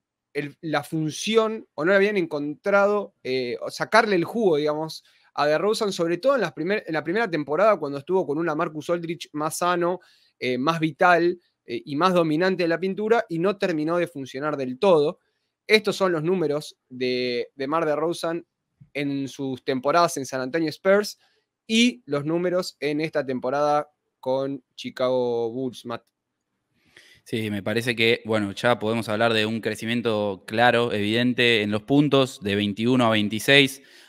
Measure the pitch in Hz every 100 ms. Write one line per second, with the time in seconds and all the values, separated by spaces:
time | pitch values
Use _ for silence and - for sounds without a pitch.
0 | _ _ _ 147 147 - 160 147 139 160
1 | 156 - - 220 220 220 - - 165 196
2 | 202 208 160 147 147 151 202 202 202 208
3 | - _ 127 131 120 113 120 - 156 214
4 | 220 185 160 226 208 147 151 151 160 -
5 | - _ _ - 147 156 202 220 208 185
6 | 170 170 262 277 170 - 165 214 - 156
7 | 151 202 226 165 139 156 214 190 147 139
8 | 135 185 143 147 170 151 170 156 147 175
9 | 165 165 - 147 156 - 175 175 170 180
10 | _ _ _ _ 127 123 147 165 160 135
11 | 180 170 175 185 _ _ - 120 156 143
12 | 185 180 160 151 185 180 170 165 190 190
13 | 214 233 - 165 185 202 190 156 156 175
14 | 165 143 131 131 151 143 127 127 202 160
15 | 147 - _ _ _ _ - 214 202 -
16 | 185 165 160 185 151 147 - - _ 127
17 | 127 123 123 120 - 135 135 160 156 147
18 | 165 160 165 170 - _ _ _ - 143
19 | 143 139 135 - 135 123 - 131 143 165
20 | 170 143 131 131 131 165 156 - 190 202
21 | 208 - _ _ _ _ - 226 240 240
22 | - 143 147 170 175 180 180 - 143 147
23 | 156 151 131 127 127 139 147 147 147 _
24 | _ _ 131 135 139 139 - - 123 -
25 | 127 127 123 117 117 123 131 107 120 117
26 | _ _ _ _ _ _ _ _ _ -
27 | - _ - 113 110 104 98 110 123 113
28 | 113 117 107 110 101 98 120 113 107 117
29 | 110 107 117 110 107 113 110 107 113 120
30 | 117 107 104 95 - 110 123 117 120 107
31 | 104 113 123 120 120 113 104 107 - 143
32 | 147 139 127 - 101 101 104 101 113 127
33 | 117 110 104 110 - 139 135 - - -